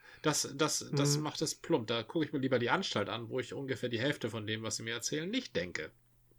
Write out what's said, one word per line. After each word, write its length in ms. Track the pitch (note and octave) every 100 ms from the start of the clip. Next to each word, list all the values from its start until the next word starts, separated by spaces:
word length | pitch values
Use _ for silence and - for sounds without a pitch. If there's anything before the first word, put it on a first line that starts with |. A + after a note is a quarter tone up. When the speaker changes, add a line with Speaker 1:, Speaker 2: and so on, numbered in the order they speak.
| - -
Speaker 1:
das, 300 | D#3 C#3+ - C#3
das, 340 | D3+ - C3+
das 240 | C#3+ C#3+ D3
Speaker 2:
Mhm. 60 |
Speaker 1:
macht 180 | D3+ -
es 140 | D#3 -
plump. 320 | - D#3 A2+
Da 160 | A#2
gucke 220 | A2+ E3+ C#3+
ich 80 |
mir 60 | D3
lieber 200 | C3 B2
die 100 | A#2+
Anstalt 360 | D#3+ G3 A2+ G2
an, 200 | A2 A2+
wo 100 | B2+
ich 140 | B2
ungefähr 340 | A#2 C3+ A#2+ B2
die 100 | A#2
Hälfte 300 | C3+ C#3+ A2+
von 160 | A2 G#2
dem, 160 | A2
was 120 | A2 -
sie 60 |
mir 100 | A2+ A#2+
erzählen, 340 | - D3+ E3+
nicht 260 | B3 - -
denke. 360 | F2+ - D#2 - _ _ _